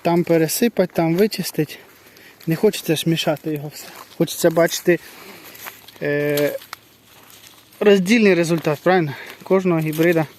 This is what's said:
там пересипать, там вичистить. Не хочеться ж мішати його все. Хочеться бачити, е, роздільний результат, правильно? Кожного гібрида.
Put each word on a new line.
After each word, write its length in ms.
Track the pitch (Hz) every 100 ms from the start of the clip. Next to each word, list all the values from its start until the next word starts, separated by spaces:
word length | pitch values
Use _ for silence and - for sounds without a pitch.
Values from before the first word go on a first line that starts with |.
там 220 | 170 170
пересипать, 680 | 165 165 160 - 240 - 180
там 240 | - 165 170
вичистить. 640 | 214 - 170 - 151 - - - - - - _ -
Не 80 | 165
хочеться 400 | 214 - - 151
ж 140 | 165
мішати 440 | 160 - 151 160
його 180 | 151 147
все. 120 | - - - - -
Хочеться 320 | 170 - 170
бачити, 480 | 165 170 - 180 165 - - - - - - - - - -
е, 560 | 151 147 147 147 147 - - - _ _ _ - - - - - _ -
роздільний 540 | 208 202 180 240 208
результат, 460 | 170 165 170 160 143
правильно? 300 | 175 185 156 127 - -
Кожного 360 | - 190 185 165
гібрида. 460 | 156 156 170 165 147